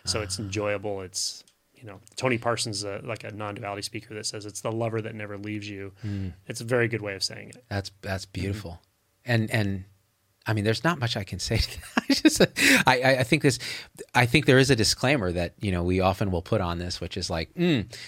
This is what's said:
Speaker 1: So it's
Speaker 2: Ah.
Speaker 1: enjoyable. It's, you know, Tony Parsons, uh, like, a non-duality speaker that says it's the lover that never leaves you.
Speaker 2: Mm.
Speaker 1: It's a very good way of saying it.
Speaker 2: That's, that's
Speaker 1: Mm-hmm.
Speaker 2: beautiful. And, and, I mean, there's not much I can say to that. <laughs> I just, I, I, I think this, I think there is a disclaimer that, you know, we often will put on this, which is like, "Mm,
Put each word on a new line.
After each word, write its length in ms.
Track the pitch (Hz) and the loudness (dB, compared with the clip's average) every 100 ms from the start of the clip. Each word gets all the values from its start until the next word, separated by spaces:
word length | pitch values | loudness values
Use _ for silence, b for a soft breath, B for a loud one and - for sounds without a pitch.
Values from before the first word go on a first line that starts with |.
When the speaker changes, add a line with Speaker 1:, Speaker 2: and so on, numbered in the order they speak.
| - | -6
Speaker 1:
So 160 | 113 | -4
it's 180 | 104 - | -4 -6
Speaker 2:
Ah. 40 | |
Speaker 1:
enjoyable. 580 | 104 101 104 101 104 98 | -4 -2 -2 -2 -4 -6
It's, 420 | 92 - - - - _ _ _ | -8 -6 -6 -8 -16 _ _ _
you 80 | 117 | -18
know, 120 | 95 - - | -18 -18 -4
Tony 240 | 131 120 | 0 0
Parsons, 440 | 120 117 120 98 | 0 -2 -2 -6
uh, 180 | 101 101 | -6 -8
like, 200 | - 107 | -8 -8
a 80 | 113 | -10
non-duality 520 | 98 104 101 101 101 | -8 -8 -8 -8 -8
speaker 320 | 101 110 - 107 | -8 -10 -12 -10
that 100 | 101 | -8
says 220 | 110 104 | -8 -10
it's 140 | - | -8
the 100 | 123 | -4
lover 320 | 113 117 113 | -2 -2 -2
that 100 | 107 | -6
never 240 | 110 104 101 | -8 -10 -8
leaves 320 | 104 107 101 | -8 -8 -8
you. 240 | 101 98 98 | -10 -12 -10
Speaker 2:
Mm. 300 | 107 101 95 - - | -6 -4 -6 -8 -12
Speaker 1:
It's 140 | 117 | -10
a 20 | |
very 240 | 117 123 117 | -2 2 2
good 140 | 107 | 0
way 120 | 104 | -6
of 100 | 98 | -4
saying 260 | - 107 104 | -6 -6 -16
it. 140 | - - | -18 -6
Speaker 2:
That's, 220 | 101 95 - | -6 -6 -8
that's 240 | 95 95 - | -6 -6 -6
Speaker 1:
Mm-hmm. 160 | - | -6
Speaker 2:
beautiful. 400 | 95 104 92 85 _ _ _ _ | -4 -4 -8 -14 _ _ _ _
And, 280 | - 117 110 | 0 0 2
and, 320 | 117 101 98 95 _ _ _ _ _ - | 0 0 -2 -8 _ _ _ _ _ -2
I 60 | |
mean, 100 | 107 | 0
there's 200 | 104 113 | 2 2
not 140 | 160 175 | 0 0
much 180 | 117 113 | -2 -2
I 80 | |
can 140 | 101 92 | -6 -6
say 200 | - - | 0 0
to 120 | - - | 0 -4
that. 260 | - - - | -6 -2 0
<laughs> 40 | |
I 40 | 277 | 4
just, 260 | 311 311 185 B 277 262 156 | 4 6 4 B 4 6 6
I, 140 | 127 | 4
I, 80 | 131 131 | 4 4
I 40 | |
think 200 | 131 156 | 4 4
this, 160 | 139 120 B B B - - 127 | 4 2 B B B -18 -2 2
I 100 | 120 | 4
think 220 | 151 143 | 6 8
there 100 | 131 | 8
is 140 | 131 | 8
a 40 | 120 | 6
disclaimer 560 | 101 - 127 143 92 | 4 2 2 2 2
that, 220 | 87 87 - | 0 -2 -2
you 100 | 107 | -2
know, 120 | 90 | 0
we 160 | 87 92 | 2 4
often 320 | 92 95 101 | 4 2 0
will 100 | 87 | 0
put 180 | - 110 | 0 0
on 200 | 87 85 | 0 -2
this, 200 | 87 - | -6 -6
which 180 | 85 - | -6 -6
is 120 | 80 | -4
like, 240 | 85 82 | -2 -4
"Mm, 320 | - 175 143 95 B | 0 2 2 -2 B